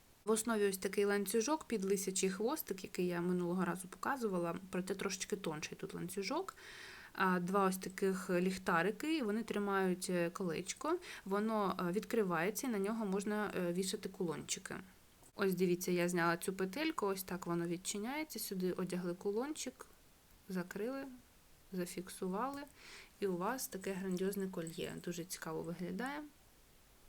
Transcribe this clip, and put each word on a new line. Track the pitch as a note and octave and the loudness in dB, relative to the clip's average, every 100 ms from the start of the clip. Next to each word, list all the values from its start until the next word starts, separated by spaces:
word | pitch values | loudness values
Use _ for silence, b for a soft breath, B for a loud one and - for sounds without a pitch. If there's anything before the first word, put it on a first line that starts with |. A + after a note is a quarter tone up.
| - - | -20 -6
В | G3+ | 0
основі | A3 A#3+ A3 G3+ | 2 2 4 4
ось | F#3+ | 2
такий | G3 G3 | 0 2
ланцюжок | G3+ G3+ G3 A3+ G#3+ D#4 | 4 4 2 2 2 0
під | - A3 | 0 -2
лисячий | F#3+ G3 F#3+ F#3+ F#3+ | 2 2 2 2 2
хвостик, | F#3+ A3+ D#4 - F#3+ | 2 0 0 -2 -6
який | - - F3+ | -4 0 2
я | F3 | 2
минулого | F3 F3+ F3 F#3 | 2 2 2 2
разу | F3 F#3 - | 2 0 -6
показувала, | - A3+ C4 A3 F#3 E3+ F3+ F#3+ | -4 -2 0 2 2 0 -2 -2
проте | F#3 F#3 | -2 0
трошечки | F#3 G3 - - G3 | 0 -2 -2 -2 -2
тонший | F3 D3+ - - | -2 -2 -4 -6
тут | F3+ | -8
ланцюжок. | F3 E3+ - G3 D4 F#4+ - B B B B B | -6 -4 -4 -2 -2 -2 -8 B B B B B
А, | - F#3+ F3+ | 0 4 4
два | F3 G3+ F#3+ | 4 4 4
ось | F#3+ | 4
таких | F#3+ - G3 F#3+ - | -2 0 2 2 2
ліхтарики, | F3+ F#3 F#3 - E3+ F3+ G#3+ D4+ D#4+ | 4 4 2 2 4 4 2 0 2
вони | A3 G#3+ | 2 0
тримають, | A3 G#3 G3+ G3 F#3 F3+ - | 0 0 2 4 4 2 2
е, | F3+ E3+ | 2 2
колечко, | F3 F#3+ - F3+ - D4+ F4 B B | 0 -2 -2 -4 -4 0 0 B B
воно, | G3 G3+ A3 A3 G3 F#3 | -2 0 2 2 2 0
е, | F3 | 0
відкривається, | F#3+ G#3+ A3+ F#3+ E3 F3 F#3 C4+ | 0 2 2 4 4 2 0 0
і | |
на | G#3 | 0
нього | G3 A3+ G3+ | 0 0 0
можна, | G3 G3+ G#3 G3+ F#3 | 0 0 0 0 0
е, | F3 | 0
вішати | F3 F#3+ G#3 F#3+ | 0 0 -2 -6
кулончики. | F#3+ F3 D3 D3 - - - - - - - - | -2 -2 -2 -4 -6 -6 -8 -10 -18 -20 -20 -16
Ось | - G3 | 0 2
дивіться, | F3+ F#3 F3 F3+ | 4 4 2 2
я | F3+ F3 | 2 4
зняла | F3 E3+ E3+ | 4 4 4
цю | G3 | 0
петельку, | F#3+ F#3+ A3+ D#4+ D#4+ G3 | -2 -2 0 0 0 0
ось | G3 | 0
так | F#3+ F3+ F3 | -2 -4 0
воно | E3+ E3+ | 0 0
відчиняється, | E3+ - G#3 A3 D4 D#4 A3+ | -2 -4 -4 -4 -4 -4 -6
сюди | - F#3+ F3+ | -6 -2 0
одягли | - F#3 F3+ F3+ | 0 -2 -2 -2
кулончик, | F3 G3+ G#3 C#4 D4+ C4 - - - - - - - - | -2 -2 0 -2 -4 -8 -10 -14 -20 -20 -20 -20 -20 -8
закрили, | F#3 F3 G3 A3+ C4+ C4+ B3 - - - - - | -6 -4 -4 -4 -4 -6 -12 -20 -20 -20 -20 -8
зафіксували, | F#3 F3+ - F#3 - F#3+ F#3+ B3+ C#4 C#4+ B B B B - | -4 -4 -6 -10 -6 -4 -2 -2 -4 -8 B B B B -4
і | G3+ | 0
у | F3 | 0
вас | G3 C4 - | 0 0 -4
таке | F#3+ F#3+ | -6 -4
грандіозне | F#3 F#3+ F3+ F#3+ G3 G3 | -2 0 2 2 0 -2
кольє. | F#3 E3 E3 D#3+ D#3+ | -2 -6 -4 -6 -4
Дуже | F3 E3+ | -6 -6
цікаво | E3 - E3 D#3+ | -6 -8 -6 -4
виглядає. | E3 E3+ F3+ F#3 B3+ D4 D4 - - - - - - - | -4 -4 -4 -4 -4 -6 -8 -14 -20 -20 -20 -20 -20 -20